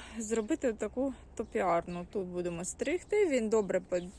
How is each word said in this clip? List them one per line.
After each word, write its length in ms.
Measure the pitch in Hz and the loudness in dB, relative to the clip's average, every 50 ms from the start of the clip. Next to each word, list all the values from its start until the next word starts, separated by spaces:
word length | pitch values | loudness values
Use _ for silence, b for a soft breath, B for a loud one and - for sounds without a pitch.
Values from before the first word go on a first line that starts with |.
| B B B 226 | B B B -8
зробити 560 | 226 208 226 226 214 214 320 311 - 262 220 | -4 -2 0 0 2 0 -2 0 2 -2 0
таку 400 | 214 220 208 - 254 262 277 247 B B B - | 0 -4 -4 -2 0 -2 -2 -2 B B B -8
топіарну. 720 | - 226 214 - 226 202 185 170 170 165 - 175 175 175 175 | -8 -8 -2 0 0 2 4 4 2 2 0 -6 -8 -8 -4
Тут 160 | - 214 190 180 | -4 -4 -4 -2
будемо 380 | 180 180 175 175 175 165 180 | -2 -2 -2 -2 -2 -4 -6
стригти, 600 | - - - 240 262 320 359 - - - 415 415 | -6 -4 -2 -2 0 0 -2 -2 0 2 4 4
він 240 | 349 277 254 220 214 | 4 4 2 2 4
добре 300 | 208 220 208 180 185 185 | 4 4 4 4 0 0
по-, 300 | 180 - - 180 175 180 - | 0 0 -2 -2 -2 -4 -6